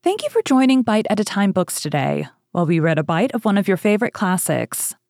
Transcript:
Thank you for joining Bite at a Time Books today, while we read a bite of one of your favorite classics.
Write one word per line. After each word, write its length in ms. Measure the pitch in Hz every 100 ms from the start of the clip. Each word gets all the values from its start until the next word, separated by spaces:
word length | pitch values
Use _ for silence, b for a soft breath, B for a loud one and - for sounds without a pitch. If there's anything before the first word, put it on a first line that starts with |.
Thank 200 | 349 427
you 60 | 605
for 120 | 466
joining 400 | - 262 262 262
Bite 260 | 233 214 220
at 100 | 202
a 40 |
Time 280 | 214 202 202
Books 280 | 185 175 -
today, 480 | 156 147 135 147 147 _ _
while 140 | 170
we 140 | 165 165
read 180 | 165 156
a 60 |
bite 280 | 156 165 254
of 120 | 233
one 120 | 220 202
of 100 | 196
your 100 | 185
favorite 360 | 214 208 240
classics. 840 | - 196 180 - 131 117 - - -